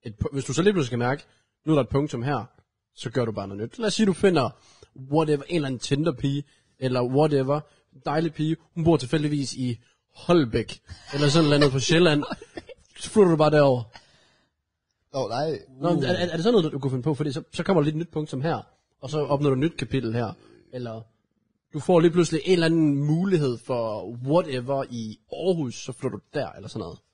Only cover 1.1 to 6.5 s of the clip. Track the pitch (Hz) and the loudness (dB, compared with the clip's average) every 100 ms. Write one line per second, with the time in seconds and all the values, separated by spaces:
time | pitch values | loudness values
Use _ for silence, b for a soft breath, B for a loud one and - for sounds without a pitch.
1.1 | 143 - _ _ _ 156 151 117 139 147 | -4 -8 _ _ _ 0 0 2 -2 -2
2.1 | 123 120 131 - _ _ _ _ - 120 | -6 -4 -6 -8 _ _ _ _ -14 -6
3.1 | 127 113 104 98 101 117 - 220 - 214 | -4 -4 -6 -10 -10 -10 -4 -4 2 2
4.1 | 175 196 160 117 - b b b - 131 | 4 2 2 -2 -6 b b b -20 -2
5.1 | 147 156 147 - 175 147 127 - 143 160 | 0 2 -2 0 -4 -2 -6 -2 0 0
6.1 | 120 139 143 - | -2 -4 -4 -6